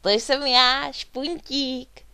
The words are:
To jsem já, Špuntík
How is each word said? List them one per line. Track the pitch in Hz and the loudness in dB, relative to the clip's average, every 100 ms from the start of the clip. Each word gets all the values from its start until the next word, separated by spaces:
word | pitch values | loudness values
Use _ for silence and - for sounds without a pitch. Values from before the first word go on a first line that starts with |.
To | - | 2
jsem | 208 - 277 285 | 0 2 -2 2
já, | 247 254 262 285 | 4 4 2 -4
Špuntík | - - 247 285 339 - 269 269 254 254 - - | -8 -10 -8 -6 -8 -6 -4 -4 -6 -10 -20 -20